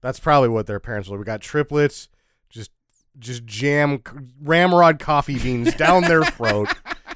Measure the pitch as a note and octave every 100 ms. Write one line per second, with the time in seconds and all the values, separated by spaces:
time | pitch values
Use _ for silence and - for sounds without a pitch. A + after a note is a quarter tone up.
0 | B2+ C3 - D3 B2+ A2+ G#2+ G2+ - G#2+
1 | F#2+ G2+ G#2 G#2+ - D3 C#3+ D3 D3 -
2 | - _ _ _ _ A2+ G#2 _ _ _
3 | _ _ A#2 B2 A#2 G#2+ C#3 D3 D3 C#3
4 | - - B2+ C3 D3 E3 F3+ F3 E3+ D#3
5 | - D3 C#3 C3 A#2+ B2 A#2+ - D#3 F3+
6 | F3 E3 E3 - A2+ G#2 G#2 - - -
7 | -